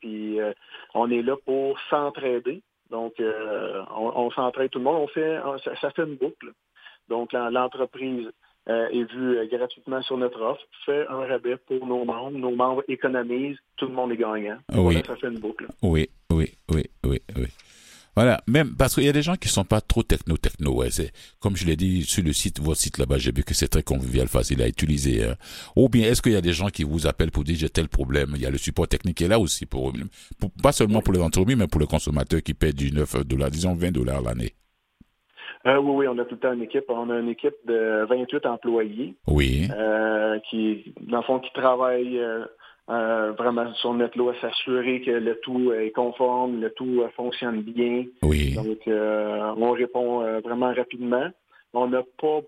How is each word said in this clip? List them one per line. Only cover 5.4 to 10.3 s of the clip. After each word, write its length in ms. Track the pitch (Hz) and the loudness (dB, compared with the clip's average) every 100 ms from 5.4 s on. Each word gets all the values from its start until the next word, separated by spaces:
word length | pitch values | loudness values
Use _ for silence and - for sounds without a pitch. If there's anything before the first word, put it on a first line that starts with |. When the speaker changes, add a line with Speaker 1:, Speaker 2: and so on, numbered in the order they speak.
Speaker 1:
on, 140 | 139 139 | -4 -6
ça, 140 | - 113 | -8 -6
ça 100 | 143 | -6
fait 120 | - | -4
une 140 | 160 139 | -6 -4
boucle. 360 | 123 110 120 113 _ _ - - - | -6 -6 -16 -20 _ _ -20 -20 -6
Donc, 240 | 117 117 | -4 -2
l'en-, 180 | 127 120 | -4 -2
l'entreprise, 760 | 120 127 127 127 127 131 127 113 - _ _ - | 0 -2 -2 -6 -4 -6 -6 -8 -12 _ _ -4
euh, 200 | 113 113 | -2 0
est 220 | 123 117 | -2 -4
vue, 260 | 123 127 123 | -4 0 0
euh, 80 | 110 | 0
gratuitement 520 | 123 123 - - 131 | -2 -4 -6 -8 -6
sur 140 | 127 131 | -4 -2
notre 240 | 123 | -2